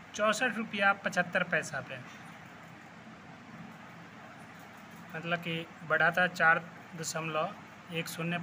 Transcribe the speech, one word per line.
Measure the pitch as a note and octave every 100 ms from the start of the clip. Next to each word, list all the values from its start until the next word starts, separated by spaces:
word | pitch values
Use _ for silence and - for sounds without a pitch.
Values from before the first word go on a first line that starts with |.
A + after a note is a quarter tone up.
| - -
चौंसठ | G#3+ G#3+ B3+ G#3+
रुपया | A3+ G3+ G3 G3
पचहत्तर | G3+ F3+ F3 F#3+ F3
पैसा | D#3+ D3 C#3
पे, | B2+ B2+ C3 - - - - - - - - - - - - - - - - - - - - - - - - - - - - - - D#3+
मतलब | E3 E3+
कि | E3+ E3 E3 -
बढ़ा | D#3 D#3 D#3+
था | F3 F3+
चार | F3+ E3 E3+ E3+ - - E3
दशमलव | D#3 D#3+ D#3+ D#3 F3 G#3+ - - - E3
एक | E3
शून्य | - E3 F3